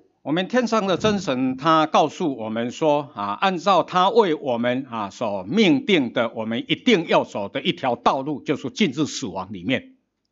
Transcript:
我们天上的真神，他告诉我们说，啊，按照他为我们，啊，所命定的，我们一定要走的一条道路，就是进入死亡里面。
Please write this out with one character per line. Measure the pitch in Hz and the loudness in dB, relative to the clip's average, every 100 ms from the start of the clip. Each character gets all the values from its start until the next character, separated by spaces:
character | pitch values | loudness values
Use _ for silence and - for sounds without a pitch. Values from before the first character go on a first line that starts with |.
| _ _ | _ _
我 | 131 | -4
们 | 160 190 | -2 0
天 | 247 240 | 0 2
上 | 220 196 | 0 0
的 | 170 | 0
真 | 214 202 | 0 0
神， | 175 127 131 131 | -2 -2 -2 0
他 | 160 160 156 | 2 4 4
告 | 208 156 | 4 2
诉 | - 180 123 | 0 -4 -4
我 | 110 | -4
们 | 110 120 | -4 -4
说， | 120 156 147 135 | -2 0 0 -2
啊， | 117 101 101 | -6 -6 -2
按 | 196 185 | -2 0
照 | 190 180 | 2 2
他 | 143 180 185 | 2 2 4
为 | 233 202 | 4 4
我 | 151 139 117 | 2 0 0
们， | 120 123 127 | 0 0 -4
啊， | 117 101 | -6 -8
所 | - 113 101 | -4 -4 -4
命 | 92 180 202 139 - | -2 2 4 4 2
定 | 180 120 | 2 2
的， | 135 117 | 0 -2
我 | - | -4
们 | 110 117 - | -6 -6 -6
一 | |
定 | 165 - 202 165 | -2 2 2 4
要 | 185 | 0
走 | 120 113 101 | 0 -4 -6
的 | 135 | -4
一 | 180 | -4
条 | - 131 | -2 -2
道 | 120 - 147 | 0 0 0
路， | 135 147 | -2 -6
就 | - 131 | -4 -4
是 | 135 | -4
进 | - 202 | -2 -2
入 | 127 143 | 0 -4
死 | - 104 | -6 -8
亡 | 92 95 | -8 -10
里 | 104 | -8
面。 | 90 123 - _ _ _ _ | -4 -4 -4 _ _ _ _